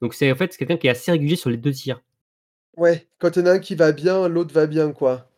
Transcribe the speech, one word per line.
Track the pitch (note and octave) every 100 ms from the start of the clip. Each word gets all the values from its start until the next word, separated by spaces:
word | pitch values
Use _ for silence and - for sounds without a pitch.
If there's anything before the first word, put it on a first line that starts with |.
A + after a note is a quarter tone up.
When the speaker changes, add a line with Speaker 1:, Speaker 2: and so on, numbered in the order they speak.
Speaker 1:
Donc, | A#2+
c'est, | - C#3
en | C3
fait, | F#3
c'est | -
quelqu'un | C#3 D#3+
qui | C3+
est |
assez | B2 -
régulier | E3+ D3 F3
sur | C3
les | A#2
deux | C#3
tirs. | C3+ C3 A#2+ _ _ _ _ _ _ _ -
Speaker 2:
Ouais, | E3+ E3 - _
quand | F3 F3
il |
y |
en | F3
a |
un | F#3
qui | F#3 E3+
va | D#3
bien, | C#3+ E3+ F#3+ F3+
l'autre | E3+ E3
va | D#3+ D#3
bien, | D#3 D3+
quoi. | C#3+ C3+ B2+ -